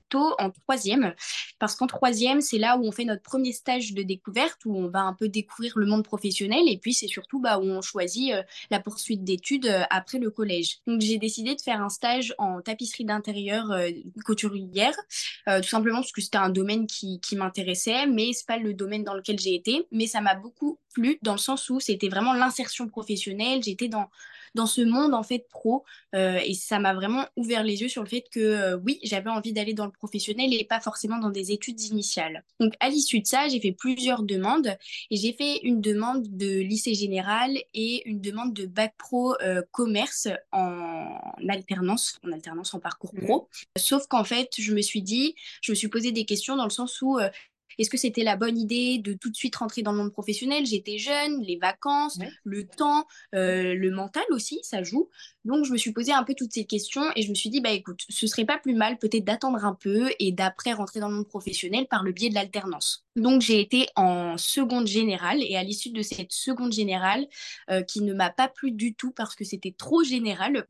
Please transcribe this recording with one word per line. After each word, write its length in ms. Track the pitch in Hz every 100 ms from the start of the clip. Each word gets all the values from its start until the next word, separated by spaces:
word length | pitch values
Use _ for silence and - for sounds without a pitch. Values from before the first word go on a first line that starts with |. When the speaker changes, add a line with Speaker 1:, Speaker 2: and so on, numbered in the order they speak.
| -
Speaker 1:
tôt 240 | 269 311 -
en 120 | 190
troisième, 600 | - - 262 190 254 196 - - - - -
parce 160 | 214 -
qu'en 120 | 254
troisième, 540 | - 254 220 247 285
c'est 160 | 285 220
là 200 | 226 247
où 80 | 220
on 60 |
fait 120 | 190
notre 180 | 240 202
premier 300 | - 262 254
stage 420 | 240 - 247 214
de 100 | 196
découverte, 580 | 190 185 - 214 277 - 226
où 100 | 190
on 120 | 180
va 140 | 190
un 120 | 190
peu 140 | 185 220
découvrir 500 | 214 208 - 233 226
le 80 | 202
monde 180 | 214
professionnel, 600 | 214 208 202 - 202 262 330
et 100 | 185
puis 160 | 233
c'est 140 | 247 208
surtout, 320 | 196 - 269
bah, 200 | 240 202
où 40 |
on 180 | 190 190
choisit, 500 | 185 196 175 208 262
euh, 80 | 202 185 - -
la 100 | 202
poursuite 440 | 208 - - 208
d'études, 420 | 190 180 - 277 240
euh, 180 | 269 -
après 280 | 190 - 262
le 120 | 226
collège. 500 | 220 208 175 170 - -
Donc 140 | 226
j'ai 160 | 214 220
décidé 380 | 220 220 226 285
de 60 |
faire 200 | 262 220
un 80 | 202
stage 440 | - 240 247 233 -
en 240 | 196 180
tapisserie 440 | - 220 233 - 220
d'intérieur, 680 | 208 208 202 196 214 214
euh, 180 | 185 175 170 185 214 214
couturière, 680 | 214 214 202 185 185 247 320 - - - - -
euh, 120 | 190
tout 80 | 185
simplement 320 | 220 220 233
parce 120 | 254
que 100 | -
c'était 160 | - 208
un 140 | 190
domaine 360 | 190 196 220 214
qui, 320 | - 190 180
qui 160 | - 202
m'intéressait, 720 | 190 190 180 180 226 240 285
mais 240 | 220 233
c'est 140 | 240 -
pas 100 | 233
le 160 | 220
domaine 300 | 196 196 214
dans 100 | 202
lequel 240 | 196 196 208
j'ai 180 | 190 175
été, 320 | 220 285 -
mais 160 | 226 226
ça 140 | 220
m'a 140 | 202 190
beaucoup 440 | 226 - 294 - _
plu 260 | - 240 311
dans 120 | 220
le 40 | 196
sens 320 | - 269 -
où 100 | 254
c'était 300 | - 190 196
vraiment 240 | 185 240
l'insertion 540 | 247 254 254 240 - 226
professionnelle, 760 | 226 214 196 202 196 240 262
j'étais 260 | 220 190 240
dans 220 | 214 190 - - - - 226
dans 80 | 220
ce 160 | -
monde, 320 | 233 247 302
en 100 | 233
fait, 240 | 214 247 -
pro. 360 | - 220 269 - - _ 190
Euh, 240 | 185 185
et 100 | -
ça 260 | 185 - 208
m'a 140 | 196
vraiment 320 | 190 196 254 269 -
ouvert 260 | 226 233
les 180 | 214 202
yeux 60 | 247
sur 160 | 254
le 60 | 202
fait 160 | 240 -
que, 100 | 233
euh, 380 | 214 208 190 180 196
oui, 140 | 311
j'avais 260 | 214 196 214
envie 240 | 220 220
d'aller 200 | 214 208
dans 120 | 214 202
le 60 |
professionnel 600 | - 208 208 - 214 262
et 120 | 233 208
pas 160 | 226
forcément 380 | 220 214 214 226
dans 100 | 214
des 220 | 196 190
études 280 | 208 - 226
initiales. 640 | 214 214 - 185 160 160 - -
Donc, 140 | 220 -
à 100 | 254
l'issue 320 | 294 262 226
de 60 | 208
ça, 200 | 254 294
j'ai 140 | 254
fait 100 | 202
plusieurs 520 | 185 254 254 254 240
demandes 520 | 202 190 196 311 240 196 - - -
et 40 | 208
j'ai 160 | 226
fait 280 | 233 285 294
une 160 | 247 233
demande 440 | 208 208 226 262 214 190
de 240 | 196 190
lycée 360 | 190 220 240 202
général 640 | 196 190 185 220 262 269 -
et 340 | 226 226 240 233
une 100 | 208
demande 340 | 202 208 247
de 120 | 208 190
bac 280 | 185 220 -
pro, 380 | - 247 247 -
euh, 200 | 190 180 175
commerce 560 | - 240 202 277 - 208 - -
en 640 | 190 180 175 170 165 160 - - - 190
alternance, 720 | 196 190 185 185 240 - - 175
en 60 |
alternance 420 | 160 165 165 190
en 60 | 180
parcours 340 | - - -
Speaker 2:
Mhm. 100 | 196
Speaker 1:
pro. 260 | 190 247 - - - 190
Sauf 300 | - 277 277
qu'en 160 | 240
fait, 260 | 196 240 254 -
je 160 | 214
me 80 | 208
suis 220 | 208 208
dit, 320 | 185 240 302 - - -
je 100 | -
me 40 | 208
suis 120 | 214
posé 240 | 233 233
des 140 | 226 220
questions 300 | 202 - 269
dans 100 | 214
le 0 |
sens 300 | 220 247 -
où, 180 | 262 262
euh, 100 | 196 - - _ - -
est-ce 140 | 220
que 60 | 254
c'était 260 | 254 226
la 140 | 226 196
bonne 200 | 226 233
idée 400 | 214 240 247 254
de 160 | 202
tout 160 | 196 240
de 60 | 214
suite 200 | 254 -
rentrer 280 | 220 233
dans 80 | 208
le 80 | 208
monde 120 | 202
professionnel ? 540 | 208 202 202 254 294 262
J'étais 320 | 202 208 208
jeune, 460 | 240 294 302 285
les 140 | 196 175
vacances, 600 | 185 - 285 285 294 185
Speaker 2:
Ouais. 140 | 220 -
Speaker 1:
le 220 | 202 202 196
temps, 400 | - 294 294 302 - - 190
euh, 400 | 185 185 180 180
le 160 | 190
mental 320 | 190 196 302 392
aussi, 280 | 247 - 302
ça 180 | - 214
joue. 280 | 175 247 370 - - _ 220
Donc, 180 | 294
je 80 | 269
me 60 | 240
suis 160 | 233
posé 180 | 226 240
un 120 | 269
peu 100 | 254 269
toutes 160 | 233
ces 140 | 226 202
questions 400 | 208 - 269 302 -
et 60 |
je 80 | 208
me 60 | 196
suis 140 | 220
dit, « 120 | 269
Bah, 100 | 233
écoute, 300 | 202 190 175 -
ce 180 | - 220
serait 160 | -
pas 140 | 220 302
plus 160 | 269
mal 240 | 226 214 240
peut-être 260 | 214 226
d'attendre 400 | 190 226 262 233
un 120 | 202 190
peu 340 | 196 214 254 -
et 120 | 196
d'après 400 | 180 190 - 247
rentrer 260 | 214 196 220
dans 80 | 208
le 80 | 208
monde 120 | 202
professionnel 600 | 196 190 190 180 226 262
par 160 | 214
le 80 | 190
biais 180 | 180 233
de 40 |
l'alternance. » 720 | 202 190 202 190 151 - - _ 233
Donc, 260 | 240 262
j'ai 200 | 233 214
été 260 | 202 247 - -
en 420 | 185 175 175 175
seconde 500 | - 277 247 247 220
générale 540 | 214 220 180 175 285
et 140 | 247 190
à 80 |
l'issue 280 | 190 208 240
de 100 | 220
cette 320 | 208 - 185
seconde 400 | - 262 247 247
générale, 540 | 220 202 185 185 226 285 - - - -
euh, 120 | 190
qui 200 | 185 208
ne 120 | 202
m'a 160 | 196 180
pas 200 | - 262
plu 220 | - 269
du 220 | 214 233
tout 180 | 220 254
parce 240 | 247 214 -
que 100 | 202
c'était 280 | 190 190 -
trop 260 | - 330
général, 640 | 285 254 220 190 202 262